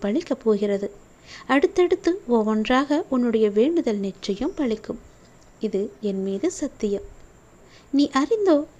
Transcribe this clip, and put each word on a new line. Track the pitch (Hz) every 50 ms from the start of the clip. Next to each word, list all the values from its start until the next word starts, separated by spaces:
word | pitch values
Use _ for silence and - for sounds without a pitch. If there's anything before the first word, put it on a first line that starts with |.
| -
பலிக்கப் | 202 214 320 359 - 269 247 -
போகிறது. | 220 214 196 208 202 202 196 202 202 - - - - - - - - - - -
அடுத்தடுத்து | - 262 285 - 359 - 359 359 349 370 - - 339 349 415 -
ஒவ்வொன்றாக | 247 240 226 214 214 220 220 214 - 254 262 285 285 294 311 - -
உன்னுடைய | 269 254 240 240 220 220 220 208
வேண்டுதல் | 196 208 233 302 339 339 269 247 214
நிச்சயம் | 202 196 196 185 - - - 196 190 247 349 381
பலிக்கும். | - 285 233 220 214 - - - 233 - - - - - - - - - - - -
இது | - 214 190 190 202 - - -
என் | 220 202 190 190 190
மீது | 196 196 196 302 370
சத்தியம். | - - 302 269 - - - 202 202 196 - - - - - - - - - - - - - - - - - - -
நீ | 277 285 -
அறிந்தோ | - 269 294 - 466 440 403 381 311 285 302 - -